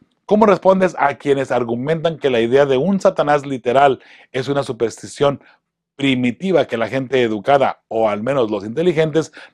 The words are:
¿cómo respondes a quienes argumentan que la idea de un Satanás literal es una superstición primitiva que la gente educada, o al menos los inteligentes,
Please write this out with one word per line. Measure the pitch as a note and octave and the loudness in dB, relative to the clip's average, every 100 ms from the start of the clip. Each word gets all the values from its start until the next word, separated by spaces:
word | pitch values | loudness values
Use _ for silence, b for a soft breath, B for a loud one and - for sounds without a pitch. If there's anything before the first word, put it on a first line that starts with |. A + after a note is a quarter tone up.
| _ _ - | _ _ -2
¿cómo | G#3 | 2
respondes | G#3+ F3+ F#3 F#3+ F3+ - | 4 4 2 2 2 0
a | C#3+ - | -2 -2
quienes | C#3+ C#3 B2+ | -2 -2 0
argumentan | B2 A#2 A#2+ C#3 E3 E3 A2+ | -2 -2 -4 -4 -2 -4 -2
que | C#3 | -2
la | A#2 | 0
idea | A#2 C3+ C#3+ | 2 2 4
de | C3 | 2
un | E3+ G3 | 0 2
Satanás | G3 F3+ D3 D3 C#3 | 0 0 0 0 -2
literal | C3 A#2+ C3 C#3+ B2 b b b | -6 0 4 4 2 b b b
es | C3 C3 | -6 -4
una | C#3+ | -4
superstición | C3+ A2+ A2+ - G2+ - C#3+ C#3 b b _ _ _ - | -4 -4 -4 -6 -10 0 0 0 b b _ _ _ -4
primitiva | C#3 B2+ B2 A2 F#3+ D#3+ - | 0 0 -2 -2 0 0 0
que | A#2 | -2
la | A2 | -4
gente | C3 B2 C3 | -4 -2 0
educada, | A#2 G#2+ F#2+ C#3 A2+ - - | 0 0 2 2 2 -4 -8
o | A2+ A2 | -2 0
al | G#2 | -2
menos | A#2+ C#3+ G#2+ | -2 -2 -2
los | G#2 | -4
inteligentes, | G#2 B2+ F3+ D#3 D#3+ D#3 D3+ B B | -6 -4 -2 0 0 -2 -4 B B